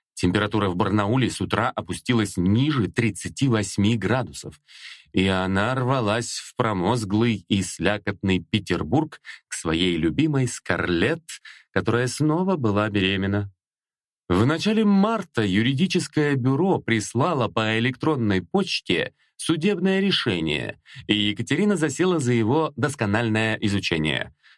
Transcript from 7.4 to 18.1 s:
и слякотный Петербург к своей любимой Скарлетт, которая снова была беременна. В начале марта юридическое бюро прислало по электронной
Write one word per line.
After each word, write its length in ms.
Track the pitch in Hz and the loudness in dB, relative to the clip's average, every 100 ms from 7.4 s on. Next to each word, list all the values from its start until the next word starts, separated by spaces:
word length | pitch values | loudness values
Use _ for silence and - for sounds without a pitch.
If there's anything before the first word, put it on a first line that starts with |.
| - | 0
и 140 | 101 | -2
слякотный 800 | 90 - 87 104 - 95 98 92 | 0 -2 -2 -2 -6 -4 0 0
Петербург 800 | 85 107 90 85 76 139 156 - - - _ | 0 -4 0 -4 0 0 0 -8 -20 -20 _
к 80 | |
своей 420 | - 80 82 92 82 | -8 -2 0 2 2
любимой 520 | 82 78 156 139 123 | 0 2 0 2 -2
Скарлетт, 920 | - - 87 85 85 113 165 - - - - _ | -4 -4 -2 0 0 0 -2 -8 -18 -18 -20 _
которая 360 | 95 92 117 123 | -4 0 0 0
снова 500 | - 156 160 190 175 | 0 0 0 0 0
была 320 | 113 101 107 | 0 0 0
беременна. 640 | 101 95 98 98 101 101 _ _ _ _ _ _ _ - | 0 0 0 0 -2 -4 _ _ _ _ _ _ _ -2
В 180 | 90 123 | 2 2
начале 380 | 160 180 220 | 2 0 2
марта 580 | 208 196 208 226 - - | 4 4 4 0 -4 -2
юридическое 920 | 107 190 226 139 185 180 135 156 147 | 2 2 2 2 2 0 -2 0 2
бюро 440 | 139 127 139 190 131 | 2 2 2 2 0
прислало 720 | 104 113 95 117 165 147 104 | 0 -2 0 0 0 0 -2
по 300 | 101 110 113 | 0 0 0
электронной 640 | 127 127 151 | 0 0 -2